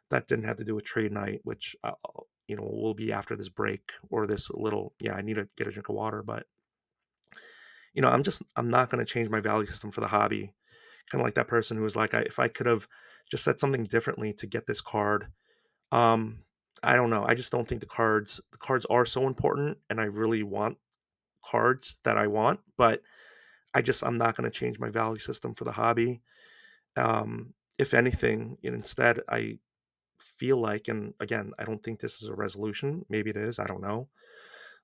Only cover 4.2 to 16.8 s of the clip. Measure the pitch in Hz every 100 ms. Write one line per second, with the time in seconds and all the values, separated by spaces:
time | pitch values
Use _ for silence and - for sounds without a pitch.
4.2 | 104 104 - - 107 104 98 - 110 98
5.2 | 104 107 101 - 101 98 - 104 110 107
6.2 | 104 113 - _ _ _ _ _ _ _
7.2 | _ - - - - - - - 127 127
8.2 | 143 - - - 120 123 127 123 113 120
9.2 | 113 110 104 107 104 107 107 101 107 104
10.2 | 107 107 98 - _ _ - - - 135
11.2 | 123 - - 117 110 110 107 107 110 117
12.2 | 113 - 123 - 120 113 - - - -
13.2 | - 123 - - 139 135 107 117 123 -
14.2 | 110 104 104 117 - 107 - 110 104 104
15.2 | 101 - _ _ _ _ _ 120 117 113
16.2 | 110 110 - _ _ -